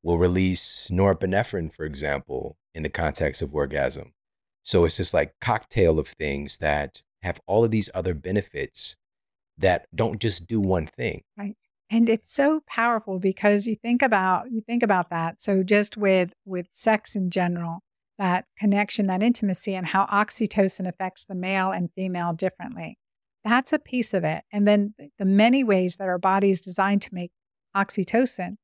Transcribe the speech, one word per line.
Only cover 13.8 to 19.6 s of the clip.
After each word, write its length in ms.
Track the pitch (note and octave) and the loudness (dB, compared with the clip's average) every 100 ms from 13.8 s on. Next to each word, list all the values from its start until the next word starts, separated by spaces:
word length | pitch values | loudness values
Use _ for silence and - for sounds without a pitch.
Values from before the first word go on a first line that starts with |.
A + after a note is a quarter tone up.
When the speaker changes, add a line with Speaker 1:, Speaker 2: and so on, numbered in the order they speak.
| A#3 A#3+ | 0 2
Speaker 2:
about, 500 | C4 G#3 F#3 F#3 B3 | 4 2 2 0 0
you 100 | A3+ | -8
think 200 | G#3+ A#3+ | -2 0
about 300 | A#3 F#3 F3 | 2 2 0
that. 300 | E3+ E3 - | -4 -4 -4
So 200 | - G3 | 0 0
just 340 | F#3 G#3 G#3 - | 4 2 2 0
with, 380 | G3+ F#3 F3+ _ | 2 4 2 _
with 240 | - F#3 F3 | -10 -8 -8
sex 440 | - - G#3+ - G3+ | -4 0 0 -2 -4
in 140 | F#3 | -2
general, 520 | F#3 F3+ F3 E3+ E3+ _ _ _ - | 0 -2 -2 -8 -10 _ _ _ -4
that 280 | F#3+ F3+ - _ | 0 0 -4 _
connection, 480 | G#3 G3 G3+ - G3 | 0 2 0 0 0
that 140 | F#3 | 2
intimacy, 540 | A3+ A#3+ G3+ F3+ | 0 2 -2 -2